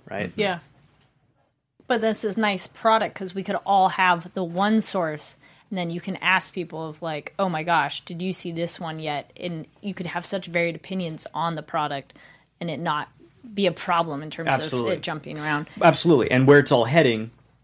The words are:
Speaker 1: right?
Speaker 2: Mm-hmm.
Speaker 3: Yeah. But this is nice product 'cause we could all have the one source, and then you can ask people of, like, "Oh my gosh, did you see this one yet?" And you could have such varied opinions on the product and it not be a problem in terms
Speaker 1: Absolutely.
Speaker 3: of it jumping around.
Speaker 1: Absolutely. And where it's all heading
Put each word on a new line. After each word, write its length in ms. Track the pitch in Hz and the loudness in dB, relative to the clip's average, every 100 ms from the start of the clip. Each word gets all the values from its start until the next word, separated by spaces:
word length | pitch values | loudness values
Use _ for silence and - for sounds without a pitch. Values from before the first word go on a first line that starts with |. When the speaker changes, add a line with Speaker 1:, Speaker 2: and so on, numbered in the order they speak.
| - | -10
Speaker 1:
right? 220 | 101 104 | -8 -6
Speaker 2:
Mm-hmm. 80 | 135 | -4
Speaker 3:
Yeah. 180 | 202 175 - _ _ _ _ _ _ _ _ _ _ _ - | -4 -4 -10 _ _ _ _ _ _ _ _ _ _ _ -4
But 160 | 240 | -2
this 220 | 220 214 214 | 0 -2 -4
is 100 | 190 | 0
nice 320 | 214 190 - | 0 -2 -6
product 480 | - 226 220 196 - | -2 2 4 2 -6
'cause 180 | 190 | -10
we 100 | 190 | -8
could 120 | 190 196 - | -4 -4 2
all 220 | 196 185 | 4 4
have 440 | - 185 170 170 | 4 4 2 -2
the 100 | - | -6
one 380 | 175 170 202 220 | -4 0 2 2
source, 560 | 214 196 160 151 - - _ - _ | 2 0 -2 -4 -10 -18 _ -20 _
and 80 | 190 | -6
then 120 | 170 | -4
you 120 | 170 | -6
can 160 | - 185 | -8 -4
ask 360 | 175 185 - | 0 0 0
people 360 | - 165 160 160 | -8 -8 -8 -10
of, 120 | 151 | -8
like, 320 | 165 151 - - | -8 -6 -8 -2
"Oh 80 | 196 | -2
my 160 | 160 | 0
gosh, 380 | 165 165 143 - | 0 2 2 -4
did 200 | - 170 | -12 -8
you 120 | 185 | -6
see 180 | 175 175 | -6 -6
this 260 | 165 170 - | -4 -6 -6
one 200 | 165 160 | -8 -8
yet?" 320 | 156 147 - - | -6 -6 -8 -10
And 280 | 180 165 - _ | -8 -8 -10 _
you 120 | 202 | -10
could 140 | 185 175 | -8 -6
have 180 | 185 175 | -6 -6
such 220 | 196 175 | -6 -4
varied 280 | 170 170 165 | -2 -2 -4
opinions 500 | - 190 175 156 - | -8 -6 -6 -8 -10
on 220 | 143 165 160 | -4 -4 -4
the 60 | |
product 500 | 151 165 151 139 - - - - _ - | -6 -4 -4 -6 -10 -20 -20 -20 _ -10
and 100 | 170 | -8
it 100 | 151 | -6
not 260 | 170 147 - _ - _ 240 | -4 -4 -6 _ -20 _ -10
be 140 | 202 190 | -2 0
a 40 | |
problem 500 | 165 - 170 165 143 | 0 0 0 0 -4
in 80 | 156 | -8
terms 200 | - 165 | -6 0
Speaker 1:
Absolutely. 440 | 135 156 131 117 | 0 0 -2 -2
Speaker 3:
of 40 | 156 | -4
it 40 | |
jumping 360 | 170 156 156 151 | -6 -10 -10 -8
around. 280 | 151 147 156 - | -4 -4 -4 4
Speaker 1:
Absolutely. 480 | 170 156 170 147 - | 4 6 6 6 6
And 160 | 127 131 | 6 10
where 140 | 143 | 10
it's 140 | 139 | 8
all 100 | 131 117 | 4 4
heading 460 | 165 143 110 113 - _ _ | 4 4 2 -4 -12 _ _